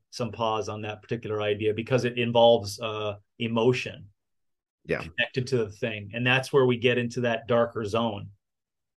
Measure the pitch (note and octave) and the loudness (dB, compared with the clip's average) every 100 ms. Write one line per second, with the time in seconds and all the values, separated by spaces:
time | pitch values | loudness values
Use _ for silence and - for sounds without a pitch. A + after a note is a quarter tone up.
0 | _ - A#2 A2 A2+ A2 G#2 G#2+ G#2+ G#2 | _ -8 -6 -2 -2 -2 -4 -6 -8 -10
1 | - A2+ G#2+ G#2+ G#2 G#2 G#2+ G#2 A#2 B2+ | -8 -8 -4 -2 0 0 0 -2 0 0
2 | B2 B2 A#2+ A#2 A#2 A#2 G#2 A2 A2+ G#2+ | 0 -2 0 6 8 6 2 -8 -6 -4
3 | G#2+ G2+ _ - A#2 A2+ A#2+ B2+ - F2+ | -6 -8 _ -8 -2 2 4 2 -2 -12
4 | G2 _ _ _ _ _ _ _ - C#2+ | -20 _ _ _ _ _ _ _ -6 -6
5 | D#2+ - A#2+ C3+ B2 B2 G#2 G2+ A#2 G#2+ | -6 -6 -6 -4 -4 -2 -4 -6 -8 -8
6 | G2+ A#2 B2 C3 C3 C3+ B2+ A#2+ B2 B2 | -10 -4 0 0 2 4 4 4 2 2
7 | A#2+ B2 A#2+ A2+ - A#2 A#2 A2 G#2 A2+ | -2 -2 -2 -2 0 2 2 -2 -2 0
8 | A#2 G2+ G2+ - _ _ _ _ _ | -2 -4 -10 -18 _ _ _ _ _